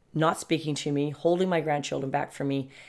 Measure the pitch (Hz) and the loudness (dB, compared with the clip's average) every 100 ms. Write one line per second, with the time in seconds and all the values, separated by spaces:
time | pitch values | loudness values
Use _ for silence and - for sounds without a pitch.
0 | _ - 160 - - 160 151 143 151 143 | _ 2 2 2 0 -2 0 -4 -2 0
1 | 147 143 170 175 185 170 156 147 139 143 | -2 0 2 2 2 2 2 -2 -2 -4
2 | 135 143 139 - 139 139 135 - | -2 -2 -4 -4 -2 -2 -4 -12